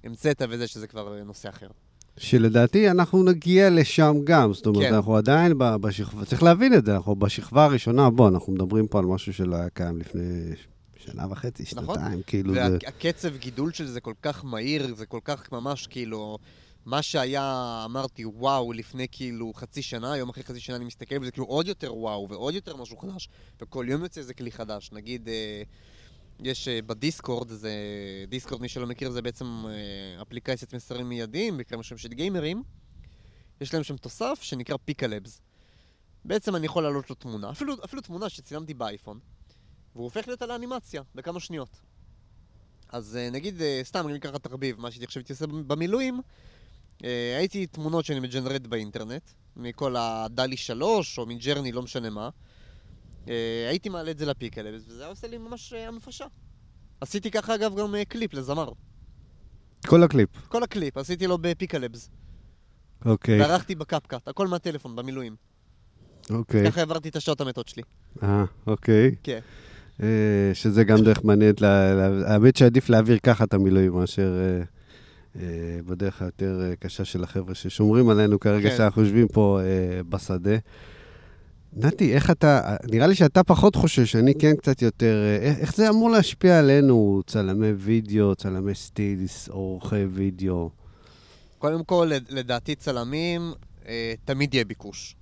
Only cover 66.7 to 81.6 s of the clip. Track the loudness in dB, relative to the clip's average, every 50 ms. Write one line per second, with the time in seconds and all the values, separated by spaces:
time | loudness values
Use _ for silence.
66.7 | 4 2 -2 -2 -2 -6 -6 -6 -8 -6 -4 -4 -4 -2 -4 -6 -6 -8 -10 -12
67.7 | -14 -16 -18 _ _ -20 _ -20 -12 -4 -2 0 0 0 0 -2 -6 -8 -4 -4
68.7 | -4 -2 2 4 6 6 6 4 4 0 -8 -10 -10 -10 -10 -18 -20 -20 -20 -20
69.7 | -20 -20 -20 -20 -10 -4 -2 0 2 2 2 2 2 2 2 2 0 0 0 2
70.7 | 4 4 6 8 8 8 8 6 6 6 6 6 6 8 8 6 6 6 6 6
71.7 | 6 6 6 4 4 4 4 2 2 0 2 2 4 8 8 8 8 8 6 8
72.7 | 8 6 4 6 4 6 6 6 4 6 6 4 4 4 4 2 4 4 4 6
73.7 | 6 6 4 4 4 2 -2 0 0 0 0 0 0 0 0 0 0 -2 -4 -8
74.7 | _ -20 -20 _ -20 -20 -20 -20 _ -20 -20 _ _ -12 -10 -8 -8 -8 -8 -8
75.7 | -8 -10 -8 -8 -6 -4 -4 -4 -4 -4 -8 -8 -6 -4 -4 -2 -2 -2 -2 -4
76.7 | -4 -6 -8 -12 -8 -8 -8 -6 -4 -6 -6 -4 -4 -6 -6 -6 -10 -8 -8 -10
77.7 | 0 2 4 6 6 6 6 6 6 6 6 4 4 4 4 2 2 4 4 2
78.7 | 4 4 2 4 4 4 2 4 6 4 4 4 4 4 4 4 4 2 2 0
79.7 | 0 0 0 -2 -4 -6 -6 -6 -6 -6 -4 -4 -4 -2 0 0 0 0 -2 _
80.7 | -20 -20 -20 -20 -20 -20 -20 -20 -20 -20 -20 -20 -20 -20 -20 -20 -20 -20